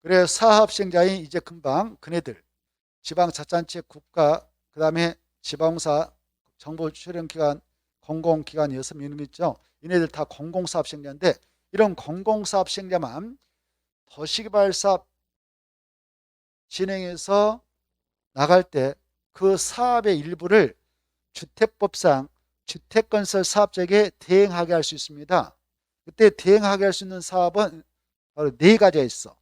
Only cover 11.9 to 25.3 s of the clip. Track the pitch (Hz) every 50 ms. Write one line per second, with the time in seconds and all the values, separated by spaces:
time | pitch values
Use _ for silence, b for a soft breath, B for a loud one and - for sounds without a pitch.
11.9 | 175 - - - 160 185 190 220 214 214 202 - - 196 185 185 - 202 190 185
12.9 | 180 175 160 120 117 151 208 233 262 _ _ _ _ _ _ _ _ _ _ _
13.9 | _ _ _ _ - - 151 151 - - 214 214 196 208 202 196 180 - - 196
14.9 | 190 180 _ _ _ _ _ _ _ _ _ _ _ _ _ _ _ _ _ _
15.9 | _ _ _ _ _ _ _ _ _ _ _ _ _ _ _ _ - - 190 190
16.9 | 196 190 185 180 175 175 - - 202 202 208 214 220 247 _ _ _ _ _ _
17.9 | _ _ _ _ _ _ _ _ _ 131 143 147 180 185 180 _ - 143 131 135
18.9 | 143 _ _ _ _ _ _ _ _ - 190 196 196 175 - - - - 247 247
19.9 | 247 233 208 214 185 151 147 165 175 160 165 175 202 220 170 110 - _ _ _
20.9 | _ _ _ _ _ _ _ _ _ - - _ _ - 220 220 _ _ 202 196
21.9 | - - - 175 143 135 135 - _ _ _ _ _ _ _ - - 160 _ _
22.9 | - 220 220 _ - 208 202 - - 196 180 - - 208 208 196 - 185 180 175
23.9 | 196 208 208 196 _ _ - - 185 190 202 196 175 175 170 165 175 165 147 -
24.9 | 160 147 - - 151 147 147 147